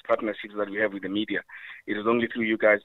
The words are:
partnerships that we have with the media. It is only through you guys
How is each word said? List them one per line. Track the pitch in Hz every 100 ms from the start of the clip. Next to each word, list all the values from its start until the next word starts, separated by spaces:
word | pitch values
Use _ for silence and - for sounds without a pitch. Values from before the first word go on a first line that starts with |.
| -
partnerships | 113 110 101 107 104
that | 101
we | 101
have | 107
with | 98
the | 92
media. | 101 107 95 - - - - -
It | 104
is | 107
only | 120 113
through | 123
you | 113 110
guys | 107 104